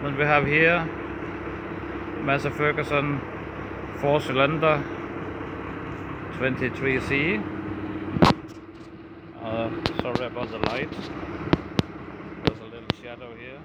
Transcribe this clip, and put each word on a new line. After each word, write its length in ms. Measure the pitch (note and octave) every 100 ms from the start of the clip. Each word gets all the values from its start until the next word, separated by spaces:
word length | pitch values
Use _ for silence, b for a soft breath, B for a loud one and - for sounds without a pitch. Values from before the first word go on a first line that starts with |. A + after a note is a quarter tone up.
Then 140 | C#3+ C#3
we 60 |
have 220 | D3 D3 C#3+
here 380 | D3+ D#3+ E3+ E3 - - - - - - - - - - - - -
Massey 260 | C#3+ C#3 C#3+
Ferguson 680 | C#3 D3 D3+ C#3+ D3 C#3+ C#3+ - - - - - - - -
four 220 | C#3+ D3
cylinder 600 | - C3 C#3 D#3 D#3+ D3 C#3 - - - - - - - - - - - - - - -
twenty-three 640 | B2+ B2+ B2+ - C3+ C3
C. 400 | A#2 C#3 D#3 G#3+ - - - - - - - - - - - D#4+ - - - - - - - -
Uh, 280 | A2+ A2+ A2+ - - -
sorry 240 | B2+ A#2+
about 240 | B2 A2+ A#2+
the 80 | A2 G#2+
light. 220 | A#2+ D3
There's 1700 | - - - - - - - - - - - - - - - - A2
a 40 |
little 320 | A2 A#2 A2+ A2
shadow 340 | B2 A#2+ B2
here. 240 | A#2 B2 C3+